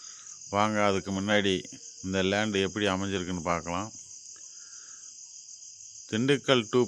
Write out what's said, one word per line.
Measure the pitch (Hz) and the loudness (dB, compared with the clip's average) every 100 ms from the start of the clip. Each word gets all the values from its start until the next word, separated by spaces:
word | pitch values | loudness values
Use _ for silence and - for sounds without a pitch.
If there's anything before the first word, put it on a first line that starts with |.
| - - - - - | -16 -18 -18 -16 -2
வாங்க, | 101 107 107 104 | 2 4 4 4
அதுக்கு | 98 95 | 2 0
முன்னாடி | 98 101 104 98 92 - - - - | -2 2 4 4 2 0 -12 -16 -10
இந்த | 95 95 | -2 2
லேண்ட் | 92 101 107 98 | 4 4 2 2
எப்படி | 95 104 101 | 2 2 2
அமைஞ்சிருக்குன்னு | 92 98 98 90 90 | 2 0 -2 -2 -2
பார்க்கலாம். | 82 85 82 87 110 - - - - - - - - - - - - - - - - - - - - - - | 0 0 0 -4 -4 -10 -16 -18 -16 -18 -18 -18 -18 -18 -18 -18 -18 -18 -18 -20 -18 -18 -18 -18 -18 -18 -4
திண்டுக்கல் | 110 131 139 - 127 107 | 0 2 2 4 4 4
to | 123 | 2